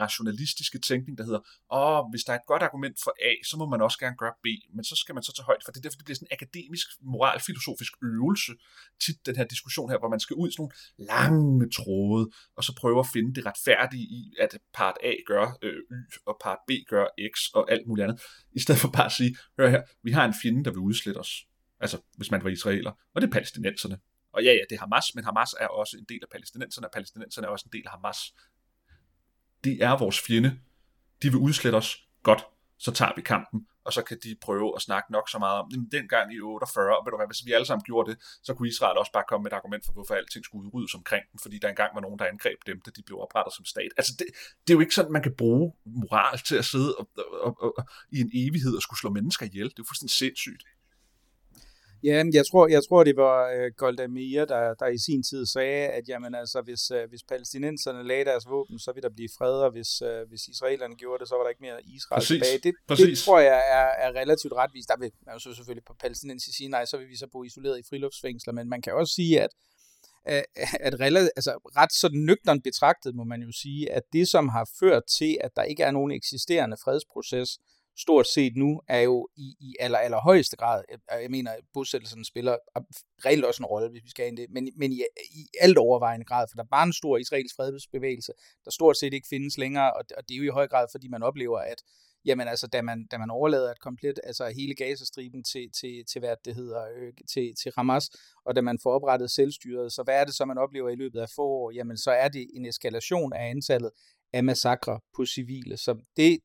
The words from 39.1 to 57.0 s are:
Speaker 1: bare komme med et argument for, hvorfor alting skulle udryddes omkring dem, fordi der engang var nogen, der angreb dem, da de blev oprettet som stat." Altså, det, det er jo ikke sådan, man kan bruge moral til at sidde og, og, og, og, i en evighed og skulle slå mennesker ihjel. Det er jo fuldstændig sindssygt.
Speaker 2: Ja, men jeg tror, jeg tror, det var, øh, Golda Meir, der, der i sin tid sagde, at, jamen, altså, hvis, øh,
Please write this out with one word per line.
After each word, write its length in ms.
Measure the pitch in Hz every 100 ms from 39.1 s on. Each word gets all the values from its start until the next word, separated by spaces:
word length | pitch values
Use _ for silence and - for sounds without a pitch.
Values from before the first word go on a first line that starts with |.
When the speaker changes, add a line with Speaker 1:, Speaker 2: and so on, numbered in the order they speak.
| 104
Speaker 1:
bare 60 | -
komme 140 | 104
med 80 | 104
et 40 | 101
argument 300 | 101 104 -
for, 80 |
hvorfor 200 | 101 98 101
alting 300 | - 113 -
skulle 180 | 104 101
udryddes 260 | 123 101 87
omkring 240 | - 101 -
dem, 60 | -
fordi 120 | - 104
der 80 | 104
engang 220 | 98 104 107
var 60 |
nogen, 180 | 98 104
der 60 | 95
angreb 260 | 104 117 - -
dem, 80 | 92 -
da 40 | -
de 60 | -
blev 100 | 95 -
oprettet 280 | 110 - -
som 80 | 95
stat." 260 | 107 101 -
Altså, 140 | - 123
det, 80 | 175 - - _
det 60 | -
er 40 | 165
jo 20 | 160
ikke 100 | -
sådan, 140 | 160
man 120 | 156
kan 120 | 143 131
bruge 360 | 117 123 165 - 107
moral 520 | 120 107 107 110 131
til 160 | - 135
at 100 | -
sidde 220 | 135 143 -
og, 60 | - - - 90 120
og, 80 | 117
og, 100 | 110 -
og, 60 | 123 - -
i 60 | 139 117
en 60 |
evighed 400 | 123 127 160 127 117
og 60 |
skulle 180 | - -
slå 60 | 104
mennesker 360 | 101 127 - 107
ihjel. 200 | 95 113
Det 100 | -
er 40 |
jo 60 | 113
fuldstændig 240 | - 123 -
sindssygt. 400 | 135 135 - - - _ _ _ _ _ _ _ _ - - _ _ -
Speaker 2:
Ja, 200 | 147 147
men 100 | 165
jeg 120 | 151 139
tror, 220 | 185 160
jeg 140 | 151 -
tror, 140 | 180
det 120 | 151 135
var, 340 | 135 131 127
øh, 200 | 123 123 113
Golda 300 | 131 123 123
Meir, 380 | 127 131 139 151
der, 280 | 123 117
der 140 | 113 127
i 100 | 120
sin 260 | - 139
tid 220 | 127 135 123
sagde, 420 | 135 131 143 143
at, 220 | 120 117
jamen, 260 | 123 120 120
altså, 260 | 117 131
hvis, 300 | 117 117 -
øh, 180 | 123